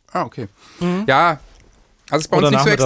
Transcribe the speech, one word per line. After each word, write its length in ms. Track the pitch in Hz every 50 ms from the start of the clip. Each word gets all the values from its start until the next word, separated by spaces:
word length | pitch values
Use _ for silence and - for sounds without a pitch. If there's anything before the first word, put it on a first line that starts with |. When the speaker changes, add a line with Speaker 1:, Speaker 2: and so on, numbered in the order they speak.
| _ _
Speaker 1:
Ah, 120 | _ 185 165
okay. 240 | 117 - - 120 98 _ _ - - - -
Speaker 2:
Mhm. 260 | 170 175 180 185 208 175
Speaker 1:
Ja, 320 | 131 139 165 175 156 139 - - - - - _ _ _ _ _ _ _ _ -
also 120 | 139 147 156
ist 40 | -
bei 80 | - 151
Speaker 2:
Oder 100 | 147 147
Speaker 1:
uns 40 |
nicht 80 | 139 135
so 60 | 139
Speaker 2:
nachmittags 160 | 156 - - 131